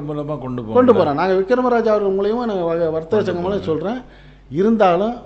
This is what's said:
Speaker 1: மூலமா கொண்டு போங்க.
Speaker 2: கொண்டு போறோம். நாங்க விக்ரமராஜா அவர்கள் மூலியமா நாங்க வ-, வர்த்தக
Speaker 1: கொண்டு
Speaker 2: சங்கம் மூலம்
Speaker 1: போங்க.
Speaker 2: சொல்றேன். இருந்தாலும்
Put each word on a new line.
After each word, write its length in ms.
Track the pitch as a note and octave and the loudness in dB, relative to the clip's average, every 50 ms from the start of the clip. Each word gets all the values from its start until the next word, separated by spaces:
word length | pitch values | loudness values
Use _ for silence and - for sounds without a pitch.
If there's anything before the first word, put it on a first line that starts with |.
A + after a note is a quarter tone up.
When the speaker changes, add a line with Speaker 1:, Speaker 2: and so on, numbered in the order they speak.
| D3 D3 | -6 -6
Speaker 1:
மூலமா 260 | D3+ D3 D3 C#3+ D3+ B2 | -6 -8 -6 -8 -8 -8
கொண்டு 220 | B2+ B2+ B2 B2 A#2 | -8 -8 -8 -8 -6
போங்க. 100 | G#2+ G#3+ | 0 2
Speaker 2:
கொண்டு 200 | A#3+ B3+ B3 G#3+ | 4 6 6 6
போறோம். 240 | G3 E3+ D3 C#3 D3 | 6 4 2 2 0
நாங்க 140 | F3 F#3+ F#3 | 0 2 2
விக்ரமராஜா 560 | F#3+ F#3+ - B3 B3 B3+ B3 A#3+ A#3 A3 A3 G#3+ | 0 0 0 0 0 2 2 0 2 2 2 2
அவர்கள் 240 | G#3 G3+ G3 F#3+ G3 | 2 0 0 0 0
மூலியமா 240 | G3 G#3 A3+ B3 A#3+ | 0 -2 -2 -2 -2
நாங்க 200 | A3+ G3+ F#3 E3+ | -4 -4 -2 -2
வ-, 260 | E3 E3 E3+ E3+ D#3+ D#3 | -2 -2 -2 -2 -2 -2
வர்த்தக 240 | D#3+ D#3+ - A3 | -4 -4 -2 -2
Speaker 1:
கொண்டு 80 | G#3+ F#3 | 0 0
Speaker 2:
சங்கம் 180 | - F3 F3 F3 | 0 -2 -4 -4
மூலம் 160 | F#3 G#3 G3 | -4 -4 -4
Speaker 1:
போங்க. 120 | - D#3+ | -2 -2
Speaker 2:
சொல்றேன். 300 | D#3 D3+ E3 G3 B3 B3+ - - - - - - - - - - | -4 -2 -4 -4 -6 -8 -10 -14 -20 -20 -20 -20 -20 -20 -18 -8
இருந்தாலும் 640 | B2+ D#3 F#3+ A3+ A#3 G#3+ G#3 F#3 E3+ F3 G#3 A3+ A#3+ - - | -2 0 2 2 4 4 4 4 4 2 0 -2 -4 -6 -12